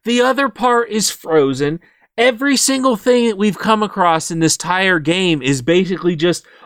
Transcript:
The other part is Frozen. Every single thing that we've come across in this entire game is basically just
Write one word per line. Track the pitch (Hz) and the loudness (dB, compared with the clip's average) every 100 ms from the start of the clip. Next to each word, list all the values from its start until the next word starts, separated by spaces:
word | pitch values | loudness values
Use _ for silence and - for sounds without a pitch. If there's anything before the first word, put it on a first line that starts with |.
The | 226 240 | -2 0
other | 247 254 269 | 2 0 -2
part | - 247 233 233 | 0 0 0 0
is | 214 - | -2 -4
Frozen. | - 170 160 139 131 143 165 _ _ _ - | -6 0 2 2 0 -4 -4 _ _ _ 0
Every | 247 226 277 254 | 0 2 0 0
single | - 269 262 214 | 0 0 0 0
thing | 247 247 233 | 2 2 2
that | 190 | 0
we've | 214 165 | 0 0
come | 202 214 | 0 0
across | 208 196 175 160 - | 0 0 2 2 -2
in | 165 | 0
this | 160 - | 0 0
entire | 170 180 190 175 | -2 0 0 0
game | 147 180 185 156 | 0 0 0 0
is | 127 139 | 0 -2
basically | 123 180 180 180 180 160 | 2 0 0 -2 -2 0
just | 175 160 - - | -2 -2 -8 -20